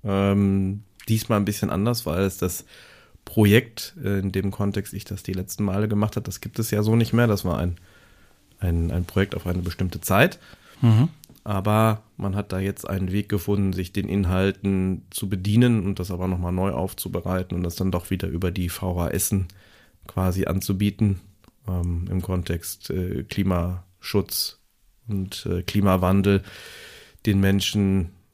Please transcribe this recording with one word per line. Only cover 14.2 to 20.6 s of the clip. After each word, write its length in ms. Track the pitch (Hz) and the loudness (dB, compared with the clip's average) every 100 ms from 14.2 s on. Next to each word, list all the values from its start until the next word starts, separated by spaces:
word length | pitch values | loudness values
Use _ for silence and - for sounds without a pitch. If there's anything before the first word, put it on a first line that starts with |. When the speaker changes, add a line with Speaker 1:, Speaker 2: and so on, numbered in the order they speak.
| 90 92 98 - 98 95 92 92 - | 2 2 2 0 0 0 0 -2 -8
Speaker 1:
zu 180 | - 98 | -8 -6
bedienen 560 | 95 98 107 123 113 95 | -4 2 6 6 4 0
und 100 | 95 | -4
das 140 | 92 | -6
aber 160 | 87 92 | -2 -2
nochmal 240 | 90 85 | 0 -2
neu 200 | 92 95 | 0 -2
aufzubereiten 840 | 62 95 - - 87 92 92 90 | -2 -4 -6 -6 -6 -2 -4 -2
und 80 | 87 | -4
das 120 | 87 | -4
dann 160 | - 92 | -2 -2
doch 200 | 87 - | -2 -4
wieder 160 | 95 92 | -4 -4
über 240 | 87 90 | -2 -2
die 180 | 90 87 | -2 -4
V 260 | - 95 87 | -4 -4 -2
H 80 | 85 | -2
S 240 | 92 - 98 90 - - _ _ _ - | -2 0 0 -2 -10 -20 _ _ _ -8
quasi 380 | - 92 90 | -2 0 0
anzubieten, 760 | - 95 | 0 -2